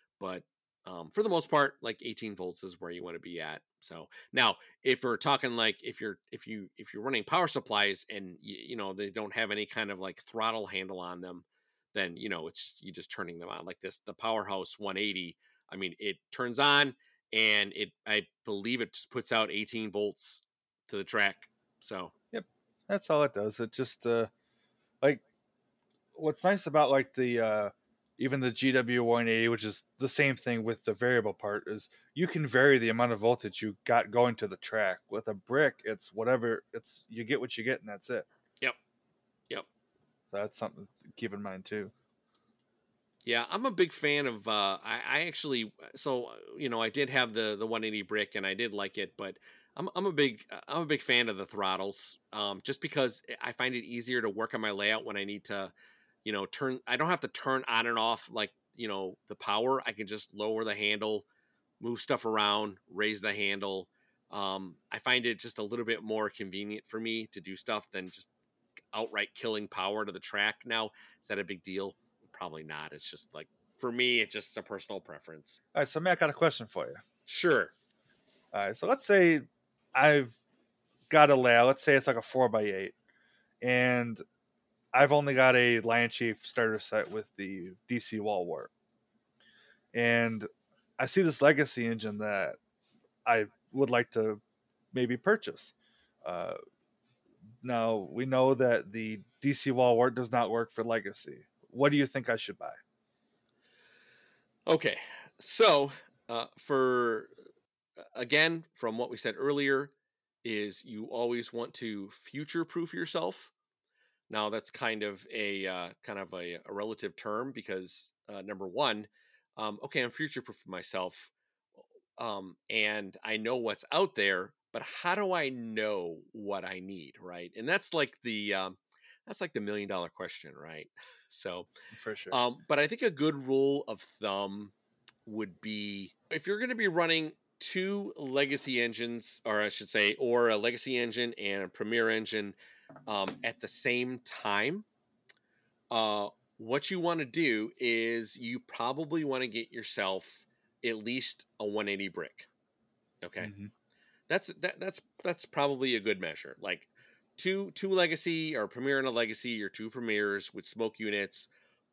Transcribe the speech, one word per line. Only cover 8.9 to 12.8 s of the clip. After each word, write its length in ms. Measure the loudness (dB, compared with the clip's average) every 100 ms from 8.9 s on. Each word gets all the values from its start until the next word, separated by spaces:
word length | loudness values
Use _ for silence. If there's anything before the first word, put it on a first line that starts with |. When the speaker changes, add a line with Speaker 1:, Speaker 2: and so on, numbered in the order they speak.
Speaker 1:
they 160 | -6 -8
don't 240 | -6 -6
have 160 | -2 -2
any 160 | -2 -4
kind 240 | -4 -6
of, 80 | -6
like, 240 | -8 -12
throttle 440 | -12 -2 -2 -2 -4
handle 340 | -6 -6 -8
on 200 | -8 -10
them, 240 | -12 -14 -20 _ _ _ _
then, 240 | -4 -4 -4
you 120 | -6
know, 180 | -6 -6
it's 180 | -10
just, 200 | -12 -12